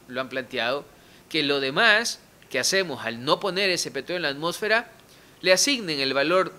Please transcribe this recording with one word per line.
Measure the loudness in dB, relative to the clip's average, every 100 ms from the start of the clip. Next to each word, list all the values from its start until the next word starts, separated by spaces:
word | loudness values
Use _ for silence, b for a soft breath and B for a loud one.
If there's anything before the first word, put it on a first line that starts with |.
| -10
lo | -8
han | -6
planteado, | -8 -6 -4 -2 -4 -8 b b b b
que | -2
lo | 0 0
demás | 0 2 4 4 2 -6 -14 -20 -8
que | -4
hacemos | 0 0 0 -4
al | -6 -6
no | 0 0
poner | 0 -2 0
ese | -2 -4
petróleo | -8 -6 -4
en |
la | -4
atmósfera, | -4 -4 -4 0 0 -2 -12 b b b b
le | 4
asignen | 4 4 0 -2 -2
el | 0
valor | 2 4 4 2